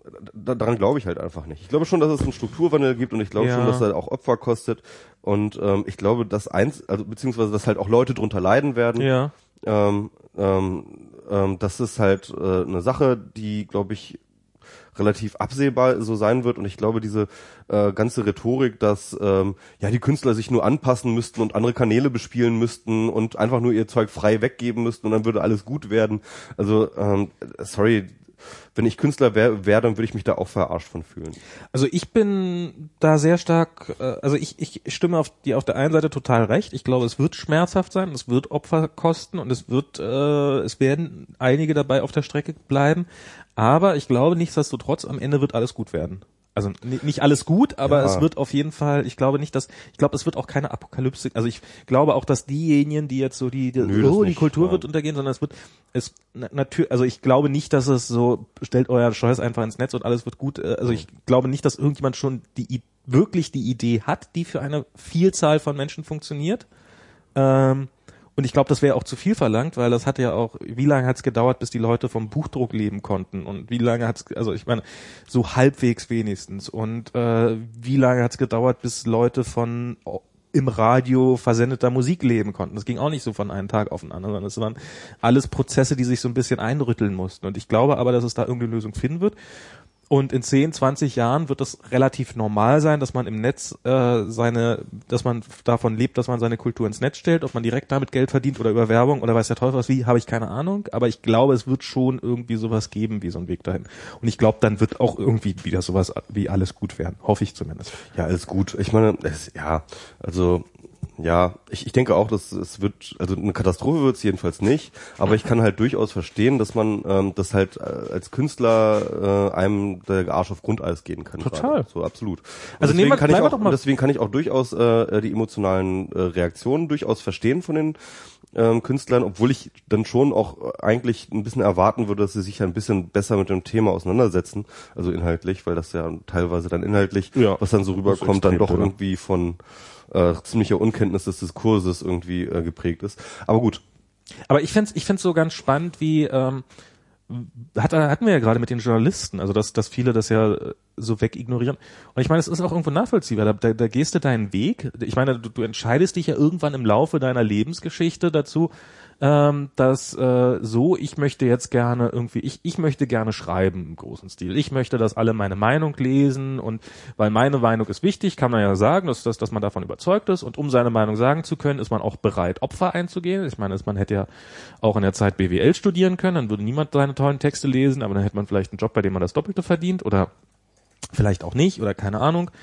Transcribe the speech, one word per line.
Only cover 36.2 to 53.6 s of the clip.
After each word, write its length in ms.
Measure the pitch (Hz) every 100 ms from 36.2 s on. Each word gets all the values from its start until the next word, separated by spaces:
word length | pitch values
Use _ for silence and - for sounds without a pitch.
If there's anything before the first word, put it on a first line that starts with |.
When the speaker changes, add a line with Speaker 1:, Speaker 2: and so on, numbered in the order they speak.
| - 117
Speaker 2:
recht. 280 | 104 139 -
Ich 100 | -
glaube, 240 | - 127 120
es 100 | -
wird 180 | 151 -
schmerzhaft 560 | - 156 175 190 180
sein, 200 | 190 190
es 180 | 135 -
wird 220 | 123 -
Opfer 360 | 147 - 160 160
kosten 520 | - 165 170 - 180
und 120 | 127
es 180 | 123 -
wird, 300 | 123 143 -
äh, 600 | 98 131 143 147 143 135
es 200 | 113 -
werden 460 | 135 143 165 78 - -
einige 340 | 127 143 156
dabei 300 | 147 139 135
auf 80 | -
der 100 | -
Strecke 320 | - 147 147 156 _
bleiben. 400 | 139 143 160 175 - - - - -
Aber 400 | 110 156 196 151
ich 120 | -
glaube 280 | 123 147 175
nichtsdestotrotz, 680 | 170 - 147 131 - 143
am 140 | - 135
Ende 240 | 139 143
wird 140 | 139 117
alles 180 | 123
gut 180 | - 110
werden. 300 | 82 - 95 - _ _
Also 180 | - 101 -
ni-, 160 | 120 131
nicht 180 | 147 143
alles 240 | 143 143 -
gut, 320 | 175 294 -
aber 220 | 135 147
Speaker 1:
Ja. 60 | 95
Speaker 2:
es 140 | 92
wird 180 | 165 -
auf 140 | 139
jeden 200 | 139 151
Fall, 340 | - 147 143 135
ich 100 | -
glaube 220 | 135 139
nicht, 160 | 151
dass, 140 | 135 - - -
ich 80 | -
glaube, 160 | 143 143
es 100 | 165
wird 120 | -
auch 100 | -
keine 240 | 139 143
Apokalypse, 580 | - - - 131 135 131 117
also 120 | 117
ich 140 | - - - -
glaube 300 | 127 151 127
auch, 100 | -
dass 220 | 135 -
diejenigen, 600 | 143 165 143 147 151 147
die 120 | 131
jetzt 180 | 131 -
so 140 | 127
die, 200 | 131